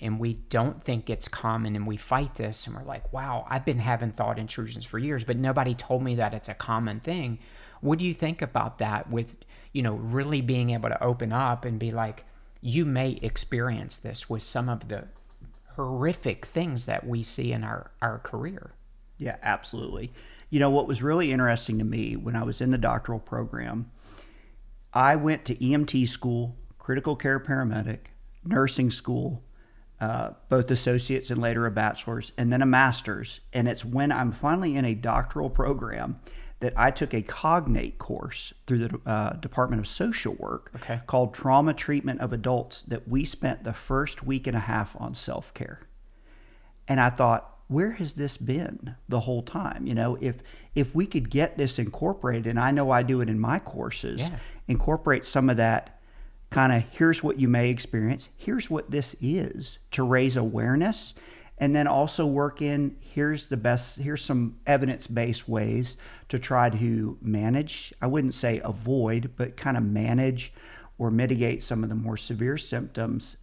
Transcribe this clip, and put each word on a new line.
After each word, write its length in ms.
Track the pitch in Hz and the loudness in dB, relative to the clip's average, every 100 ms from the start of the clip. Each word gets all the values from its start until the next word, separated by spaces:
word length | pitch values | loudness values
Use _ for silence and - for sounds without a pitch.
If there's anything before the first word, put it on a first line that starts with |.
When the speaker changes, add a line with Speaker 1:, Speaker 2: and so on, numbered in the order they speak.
Speaker 1:
and 180 | 113 110 | -4 -2
we 140 | 117 113 - | -2 -4 -2
don't 340 | 120 120 - | 0 0 -2
think 260 | - 120 - | -4 -4 -4
it's 180 | 110 - | -6 -6
common 480 | - 113 113 110 104 | -6 -2 -2 -2 -2
and 120 | 104 | -2
we 100 | 107 | -6
fight 380 | - 127 139 - | 0 0 0 -4
this 320 | 110 107 - | -6 -6 -8
and 80 | 110 | -8
we're 180 | 139 139 | -10 -8
like, 180 | - | -6
"Wow, 320 | 131 135 120 - | -6 -4 -6 -4
I've 160 | 131 131 | -2 0
been 140 | 123 | 0
having 320 | 117 117 117 | 2 0 0
thought 280 | 107 110 113 | -2 -2 -2
intrusions 460 | 110 - 110 113 113 | -6 -8 -8 -10 -8
for 140 | 113 | -4
years, 240 | 135 139 | -2 -2
but 140 | 113 120 | -2 0
nobody 360 | 131 131 127 | 2 2 2
told 300 | 120 - 127 | -2 0 0
me 120 | 131 120 | 0 0
that 180 | 107 | 0
it's 160 | 110 - | -2 -8
a 120 | 101 - | -10 -2
common 280 | 113 117 107 | 0 0 -4
thing." 400 | - 180 135 113 - - - - | -6 -4 -4 -6 -10 -20 -20 -6
What 180 | 139 160 | 0 2
do 60 | 180 | 2
you 80 | |
think 280 | 165 156 165 | 0 -2 -2
about 360 | 143 123 110 - | -2 0 -2 -2
that 300 | 110 107 - | -2 -2 -2
with, 260 | 117 117 - - - - | -4 -4 -10 -20 -20 -8
you 100 | 143 | -2
know, 140 | 120 107 | -2 -2
really 460 | 113 127 139 151 | -2 -2 0 0
being 300 | 123 127 120 | 0 2 2
able 180 | 117 113 | 0 0
to 140 | 113 | 0
open 280 | 123 123 113 | 0 0 0
up 340 | 117 135 120 123 | 0 2 0 -2
and 140 | 110 | -4
be 120 | 117 | -2
like, 340 | 113 110 107 - - - - | -2 -4 -6 -16 -20 -20 -10
"You 220 | 123 123 160 | -2 2 2
may 260 | 127 131 - | 2 0 -2
experience 760 | 113 - - 123 123 110 101 - | -4 -4 -2 -2 0 -2 -6 -10
this 320 | 110 113 - | -10 -10 -6
with 140 | 110 | -6
some 240 | - 131 123 | -4 -2 -2
of 180 | 117 110 | -4 -6
the 200 | 104 - - - - - - - - | -10 -10 -18 -20 -20 -20 -20 -16 -6
horrific 720 | 131 127 147 175 135 101 - | -4 0 0 0 -4 -6 -6
things 400 | - 175 127 120 | -4 -2 -4 -4
that 220 | 101 - | -4 -2
we 160 | 117 | -4
see 300 | 113 - 123 | -4 -4 -2
in 100 | 117 | -2
our, 280 | 110 110 - - | -4 -8 -10 -4
our 180 | 117 113 | -4 -4
career"? 540 | - 113 135 190 - - - - - - | -8 -8 -8 -8 -14 -18 -20 -20 -20 -10
Speaker 2:
Yeah, 200 | 131 - | -8 -4
absolutely. 680 | - 98 - 113 127 98 117 - - - - | -2 -2 -2 -10 -8 -8 -8 -12 -20 -20 -2
You 100 | 147 | 4
know, 100 | 139 | 6
what 180 | 139 - | 6 4
was 140 | 127 | 0
really 300 | 131 165 165 | 2 2 2
interesting 460 | 131 123 117 - 110 | 4 4 2 0 0
to 60 | 110 | 0
me 300 | 113 113 113 | 0 -2 -4
when 200 | 113 117 | -2 -2
I 80 | |
was 160 | 117 - | -2 -2
in 100 | 127 | 0
the 60 | 127 | 2
doctoral 420 | 117 113 - 113 | 2 0 -2 -6
program, 720 | - 120 117 117 120 117 117 - - - - - - - - - - | -6 -6 -6 -6 -6 -6 -8 -12 -20 -20 -20 -20 -20 -20 -20 -20 -4
I 220 | - 131 151 | 4 6 6
went 300 | 151 156 - | 4 0 -2
to 180 | 117 | -2
E 100 | 127 | 2
M 120 | 147 147 | 2 2
T 200 | 131 123 | 2 2
school, 520 | - 123 120 120 120 - - | 0 -2 -2 -2 -6 -14 -12
critical 380 | - 131 139 147 | -4 -2 0 -2
care 240 | 139 135 | 0 0
paramedic, 720 | 139 135 127 107 107 113 - - - - | 2 0 0 0 -4 -6 -10 -20 -20 -14
nursing 480 | - 180 131 - 127 | 0 2 4 4 0
school, 520 | 117 - 120 - 120 - - - - - - | 0 -4 -2 -2 -6 -10 -20 -20 -20 -20 -6
uh, 300 | 110 120 117 - - | -4 -2 -4 -8 2
both 220 | 127 123 | 2 4
associates 580 | 127 123 123 123 131 - | 2 2 0 0 -4 -2
and 100 | 120 | 0
later 260 | 117 117 117 | 0 2 0
a 60 | |
bachelor's, 600 | 101 107 104 - 117 113 - | 2 0 0 -6 -6 -6 0
and 140 | 120 | 2
then 100 | 123 | 4
a 100 | 131 127 | 6 8
master's. 600 | 131 123 - 101 113 - - | 6 4 -4 -6 -8 -12 -6
And 160 | 127 120 | 0 0
it's 160 | 117 110 | 0 -4
when 260 | 123 143 | 0 2
I'm 220 | 123 127 | 2 0
finally 420 | - 147 170 185 139 | 0 0 2 0 0
in 100 | 127 | 0
a 100 | 110 | 0
doctoral 540 | 120 120 123 - 143 | 0 0 0 -2 0
program 720 | - 135 139 117 104 127 - - - - - | 2 2 0 -2 -4 -6 -8 -10 -14 -14 -4
that 120 | 123 104 | -2 4
I 160 | 123 | 4
took 220 | 139 226 | 4 0
a 80 | 117 | -2
cognate 760 | 104 - 156 170 143 117 - - | -4 -2 2 2 4 0 0 -6
course 540 | - - - - - - - | -8 -6 -8 -10 -14 -14 -2
through 140 | 123 | 0
the, 220 | 113 - - | 0 -4 -2
uh, 280 | 107 104 | -2 0
Department 460 | 170 127 - 127 120 | -4 -4 0 0 0
of 80 | 101 | -2
Social 460 | - 226 220 - | -2 -2 0 -4
Work 380 | - 52 62 - 123 | -4 -6 -6 -8 -14
Speaker 1:
Okay. 240 | - 117 - | -6 -6 0
Speaker 2:
called 260 | 127 127 | 2 2
Trauma 400 | - 135 135 151 | 0 4 6 6
Treatment 460 | 151 - 147 135 131 | 2 0 0 0 -2
of 140 | 127 | -2
Adults 500 | 117 127 127 123 - | -2 0 0 -2 -12
that 240 | - 120 - | -8 -8 0
we 160 | 127 | 0
spent 400 | 143 - - - | 0 -2 -4 -2
the 80 | 113 | -6
first 520 | 113 - 135 147 - | -8 -2 0 0 -4
week 220 | 127 135 127 | -4 -2 0
and 120 | 117 | -2
a 40 | |
half 320 | 107 117 104 - | 0 -2 -2 -6
on 140 | 117 | -10
self-care. 760 | 120 - - - - - - - - - - - - - - - - - | -8 -8 -8 -8 -12 -12 -12 -18 -20 -20 -20 -20 -20 -20 -20 -20 -20 0
And 140 | 135 | 4
I 120 | 123 | 4
thought, 460 | 123 123 113 - - - | 6 4 4 0 -16 -2
"Where 240 | 135 202 | 0 2
has 220 | 220 165 | 0 -6
this 220 | 143 143 - | -4 -6 -4
been 600 | 110 135 - - - 123 - | -2 -2 -2 -6 -12 -12 -2
the 140 | 123 | -2
whole 220 | 117 123 | 0 -2
time?" 440 | 117 - 202 - 131 | -4 -4 -4 -4 -2
You 80 | 113 | 0
know, 220 | 117 123 | 0 0
if, 240 | 127 120 - - - - | -2 -4 -10 -20 -4 0
if 180 | 135 | 2
we 120 | 156 202 | 2 0
could 240 | 160 117 | 0 0
get 280 | 139 165 - | 2 2 2
this 220 | 135 - | 0 0
incorporated, 680 | 113 - 160 196 123 117 113 | -4 -2 -2 0 0 0 0
and 120 | 117 | 2
I 120 | 127 | 4
know 200 | 143 135 | 4 4
I 120 | 123 | 4
do 180 | 123 131 | 4 2
it 80 | 117 | 2
in 100 | 110 | 2
my 200 | 113 165 | 2 0
courses, 600 | - - - - - 60 | -4 -8 -6 -6 -6 -4
Speaker 1:
Yeah. 200 | 151 175 - - - | -4 -6 -10 -12 -2
Speaker 2:
incorporate 580 | - - 156 151 135 - | 2 4 2 4 2 4
some 240 | 139 131 | 4 6
of 80 | 117 | 6
that 440 | 113 113 - - - - - - - | 6 4 0 -12 -20 -18 -18 -18 -4
kinda, 280 | - 131 120 | 4 6 4
"Here's 440 | 113 - 165 160 | 2 4 4 4
what 160 | 151 135 | 0 2
you 80 | 127 | 4
may 220 | 123 123 | 6 4
experience, 580 | 123 - 117 107 135 - - | 0 -2 0 0 0 -6 -10
here's 340 | - 247 - | -4 -2 -2
what 220 | 156 - | -4 -2
this 240 | 147 131 - | -2 -4 -4
is," 580 | 127 175 - - 131 - - | -2 0 -2 -6 -12 -16 -8
to 120 | - | 0
raise 320 | 127 127 131 123 | 4 6 6 4
awareness, 760 | 113 110 113 135 185 220 - - - - - - | 0 2 2 4 4 0 -6 -16 -20 -20 -20 -2
and 140 | 143 147 | 2 4
then 120 | 147 | 4
also 380 | 139 143 - 156 | 4 2 2 2
work 360 | 139 143 139 | 2 0 0
in, 340 | 147 143 143 - | 0 2 0 -4
here's 480 | - - 147 151 - | -8 0 0 0 -2
the 100 | 127 | 0
best, 420 | 113 120 123 - | 2 2 0 -6
here's 240 | 139 147 | -4 -4
some 320 | - 131 117 113 - | 0 0 0 -2 2
evidence-based 800 | 143 135 131 - 120 117 117 - | 4 4 0 -2 0 0 -2 0
ways 500 | 113 107 113 123 - - - - | 0 2 0 -2 -6 -18 -20 -6
to 100 | 127 | -4
try 300 | - 127 120 | 2 4 4
to 480 | 107 117 113 110 - | 4 2 2 0 -4
manage, 720 | 113 107 107 131 151 - - - | -2 0 2 2 0 -6 -12 -4
I 60 | 123 | 0
wouldn't 260 | 147 131 | 2 0
say 280 | 123 123 113 | 0 0 0
avoid, 680 | - 101 113 135 110 113 120 - | -2 -4 0 2 2 2 -2 -4
but 220 | 123 - | -6 -2
kinda 240 | 139 123 | 0 2
manage 720 | 107 104 113 120 131 127 - - - - - - | 2 2 4 4 4 0 -6 -14 -20 -20 -20 -4
or 140 | 117 | 0
mitigate 500 | 113 123 123 120 120 | 2 4 2 2 0
some 220 | - 113 | -2 -2
of 60 | 110 | -2
the 60 | 107 | -2
more 220 | 110 107 | -4 -6
severe 400 | - 113 120 147 | -6 -2 0 -2
symptoms, 800 | - 117 - - 113 113 - - | -4 -6 -6 -4 -2 -4 -6 -12